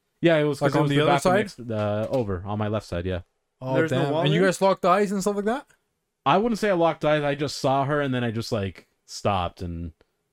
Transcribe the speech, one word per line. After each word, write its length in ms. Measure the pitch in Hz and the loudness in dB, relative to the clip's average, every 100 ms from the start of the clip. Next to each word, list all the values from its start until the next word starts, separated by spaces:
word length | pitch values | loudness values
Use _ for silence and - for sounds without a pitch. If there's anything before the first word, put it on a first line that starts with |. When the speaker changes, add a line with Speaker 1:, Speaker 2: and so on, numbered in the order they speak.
| _ - | _ -2
Speaker 1:
Yeah, 160 | 165 156 | 2 2
it 60 | |
was 140 | 151 139 | 2 0
'cause 140 | 143 | 0
Speaker 2:
Like, 0 | |
Speaker 1:
it 40 | 143 | 2
Speaker 2:
on 40 | |
Speaker 1:
was 80 | 147 | 2
Speaker 2:
the 60 | 143 | 2
Speaker 1:
the 60 | |
Speaker 2:
other 100 | 147 | 4
Speaker 1:
bathroom 200 | 143 185 190 208 | 2 2 2 0
Speaker 2:
side? 180 | - 120 | -8 -6
Speaker 1:
next, 20 | |
uh, 380 | 107 104 104 110 | -2 0 -2 -2
over 320 | 135 104 90 | -2 -2 -4
on 140 | 95 104 | -4 -4
my 80 | 107 | -2
left 200 | 107 - | -2 -4
side. 200 | 87 92 | -6 -4
Yeah. 140 | 90 - _ _ - | -6 -8 _ _ -12
Speaker 2:
Oh, 140 | 131 | -4
Speaker 3:
There's 180 | 135 160 | 0 0
no 100 | 127 | 0
Speaker 2:
damn. 100 | 139 | 0
Speaker 3:
wall 100 | 151 | 0
Speaker 2:
And 100 | 151 | 2
you 60 | 160 | 2
Speaker 3:
there? 80 | 190 | 2
Speaker 2:
guys 120 | 170 | 2
locked 240 | 190 185 | 0 2
eyes 280 | 185 190 208 | 2 2 2
and 80 | 202 | -2
stuff 140 | 190 202 | -2 -2
like 80 | |
that? 220 | 202 262 - _ _ _ _ _ | -2 -4 -6 _ _ _ _ _
Speaker 1:
I 140 | 139 170 | 2 2
wouldn't 200 | 233 214 | 2 0
say 120 | 208 | 0
I 40 | |
locked 300 | 180 165 151 | 2 2 2
eyes. 180 | 151 151 | 2 2
I 140 | 143 143 | 0 -2
just 220 | 143 - | -4 -2
saw 240 | 139 139 | 0 0
her, 160 | 139 147 | 0 0
and 120 | 143 | 0
then 120 | 123 | 0
I 80 | 120 | -2
just, 180 | 110 110 | -4 -4
like, 380 | 113 95 - - _ - | -4 -4 -8 -18 _ -18
stopped. 540 | - 107 95 87 - | -6 -2 0 -2 -4
And 300 | 90 82 85 - _ _ _ | -8 -8 -10 -12 _ _ _